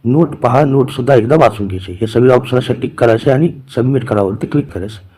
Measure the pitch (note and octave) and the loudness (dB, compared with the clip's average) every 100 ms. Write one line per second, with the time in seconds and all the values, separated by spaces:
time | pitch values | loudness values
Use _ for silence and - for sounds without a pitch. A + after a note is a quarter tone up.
0 | A#2 C#3 E3 - A#2+ B2 D3 C3+ C3 - | -2 0 0 -2 0 2 2 2 0 -2
1 | B2 C3 A2 D#3+ B2 A2 G2+ F#2 F#2+ F2+ | 2 2 4 4 2 0 -6 -8 -10 -8
2 | A2 A#2 B2 B2 B2 B2 - A#2+ C3+ - | -4 2 4 4 2 -2 -2 -4 -6 0
3 | A#2+ A2+ C#3+ C3 E3 - - - B2+ C3+ | 2 2 2 0 0 -4 -10 -4 0 -2
4 | B2+ G#2 G2 G#2 - D3 - - G2 G#2+ | -2 -2 -2 -4 -4 -4 -4 -8 -12 -14
5 | - | -20